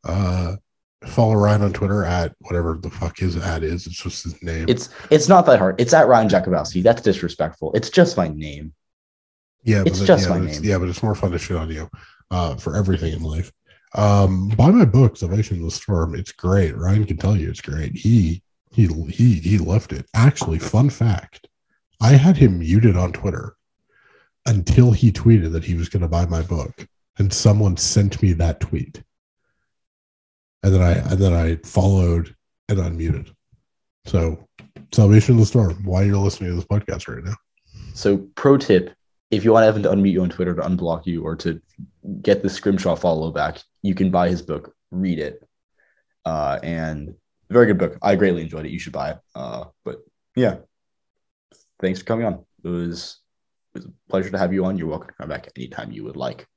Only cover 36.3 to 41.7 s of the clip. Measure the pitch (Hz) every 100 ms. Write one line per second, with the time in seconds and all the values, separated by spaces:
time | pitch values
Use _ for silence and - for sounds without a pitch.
36.3 | - 90 87 - 101 - 95 - - 85
37.3 | 107 _ _ _ - - - 101 98 -
38.3 | - 139 139 - 92 90 _ _ _ _
39.3 | 107 110 113 110 107 98 98 98 90 90
40.3 | - 90 85 78 90 85 82 92 82 76
41.3 | 87 87 78 _